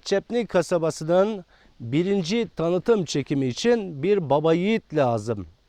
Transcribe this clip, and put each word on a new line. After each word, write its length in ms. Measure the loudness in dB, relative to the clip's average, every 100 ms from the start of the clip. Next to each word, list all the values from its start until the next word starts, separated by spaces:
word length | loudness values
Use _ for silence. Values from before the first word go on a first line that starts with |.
Çepni 420 | 0 -4 -2 -4 0
kasabasının 960 | 0 0 0 -2 -4 0 2 2 -2 -10 _ _ -14
birinci 680 | -2 0 2 0 0 -2 -2 -2
tanıtım 480 | -2 0 2 0
çekimi 420 | 0 -4 -2 -2 -2
için 560 | 0 0 0 -2 -4
bir 280 | 0 0 2
baba 240 | 2 2
yiğit 400 | 2 2 0 -2
lazım. 520 | 0 2 0 -2 -6 -8 -16